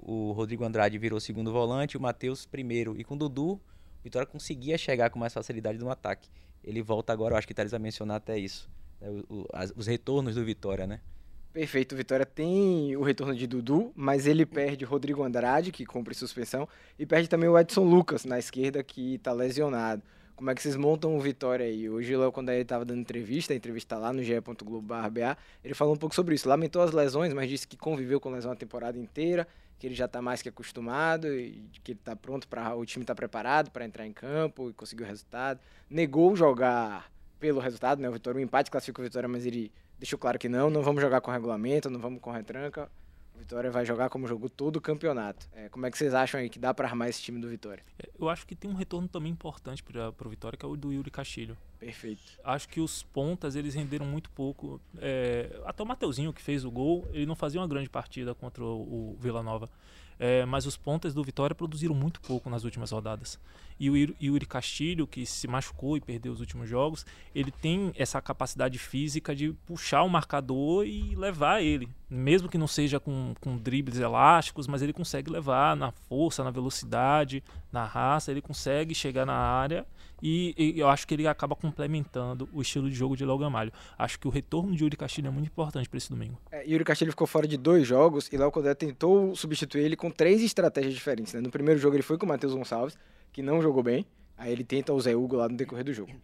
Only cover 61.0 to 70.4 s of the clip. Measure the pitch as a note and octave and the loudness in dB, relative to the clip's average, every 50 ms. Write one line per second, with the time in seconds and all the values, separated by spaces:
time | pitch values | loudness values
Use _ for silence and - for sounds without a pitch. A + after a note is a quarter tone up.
61 | - E3+ C3+ D3+ D3 C3+ - - C#3 D3 D#3+ - E3+ D#3+ D#3 D3+ D#3 E3 D#3 C3+ | -2 -2 -4 -4 -4 -4 -2 -2 -2 -2 -2 -2 -6 -6 -4 -2 -2 0 0 0
62 | C#3 D#3+ - - - - C3 B2 - C3+ A#2+ A#2 A2 A#2 - A#2 A#2 G#2+ A2 A2 | 0 -2 -2 -6 -6 -4 -4 -4 -2 -4 -6 -4 -4 -4 -6 -6 -8 -6 -6 -6
63 | G#2 A2 A2 G#2+ - - - - - - - - - - - - C#3+ C#3 C#3+ C#3+ | -6 -6 -8 -8 -8 -12 -14 -16 -18 -20 -20 -20 -18 -18 -10 -2 0 2 4 4
64 | C#3+ D3 - - D3+ C#3 C#3+ C#3+ C#3 - - B2+ A#2+ - - - C#3+ E3 F3+ D#3+ | 4 2 0 -4 -2 0 0 0 0 -2 -6 -6 -6 -6 -4 -4 -2 -2 0 -2
65 | D3 C3+ - C3 B2 - - - - B2 A#2+ C3 B2+ - - - C3 C#3 D#3 D3 | -2 -4 -4 -8 -8 -6 -6 -6 -4 -2 -2 -2 -4 -4 -8 -8 -4 -2 -2 -2
66 | - - B2 A#2 A#2 B2 A#2+ A2+ A#2 - - B2 A#2+ A2 A#2 B2 C#3 D#3 E3 - | -2 -4 -8 -6 -6 -6 -6 -6 -8 -8 -8 -8 -8 -2 0 2 2 2 0 -6
67 | - - - - - - - C#3+ C#3 C#3 - - - D#3 E3+ F#3+ G3+ F3+ - - | -12 -16 -18 -18 -20 -8 -4 -2 -2 -2 -4 -4 -2 0 0 2 0 -2 0 0
68 | C3+ - - C#3 - - C3+ - C3 C3 - C3 C3 C3 B2+ B2 - - - C3+ | -2 0 0 -4 -4 -4 -4 -4 -4 -4 0 0 0 0 0 -4 -8 -6 -4 -2
69 | D3 D3+ C#3+ D#3+ - - D3 C#3 D3 D#3 D#3+ - - - F3 E3 - - - C#3+ | -2 -2 -2 -4 -4 -4 -4 -2 -2 -2 -4 -6 -10 -12 -10 -8 -4 2 4 6
70 | E3 F#3+ F3 E3 D3 - - C#3+ | 6 6 4 2 2 2 -2 -2